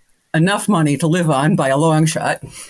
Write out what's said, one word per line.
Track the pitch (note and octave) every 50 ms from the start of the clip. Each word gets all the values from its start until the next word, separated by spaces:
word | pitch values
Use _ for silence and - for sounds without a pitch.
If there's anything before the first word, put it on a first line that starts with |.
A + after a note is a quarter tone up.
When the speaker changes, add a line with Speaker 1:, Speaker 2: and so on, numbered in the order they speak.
| _ _ _ _ _ _ -
Speaker 1:
enough | D#3+ D#3+ F#3+ G3+ G#3 - -
money | G#3 E3 D#3 D3 C#3+ C#3
to | E3+ D#3
live | E3 F3+ E3+ D#3
on | D3 C3 C#3+ D#3 D#3+
by | D3+ D3 C3+
a | C3+ C#3+
long | D#3 E3 D#3 D#3 D#3+
shot. | D#3 - - D#3 C#3 D3+ - -
Speaker 2:
What | - - - - -